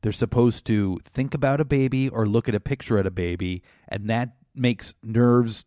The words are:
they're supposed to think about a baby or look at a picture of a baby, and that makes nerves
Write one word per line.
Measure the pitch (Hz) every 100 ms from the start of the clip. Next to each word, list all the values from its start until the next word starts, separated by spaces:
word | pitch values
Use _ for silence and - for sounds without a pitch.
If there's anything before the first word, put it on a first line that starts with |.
they're | 107
supposed | 101 113 123 123 117 -
to | 107 101 90
think | - - 135
about | 147 135 139
a |
baby | 147 143 131 131 131
or | 113 107
look | 110 120
at |
a | 104
picture | - 139 - 107
of | 95
a |
baby, | 90 87 87 90 90 _ _ -
and | 101 104
that | 113 123 _ _
makes | - 123 113 - -
nerves | 110 113 120 123 117 107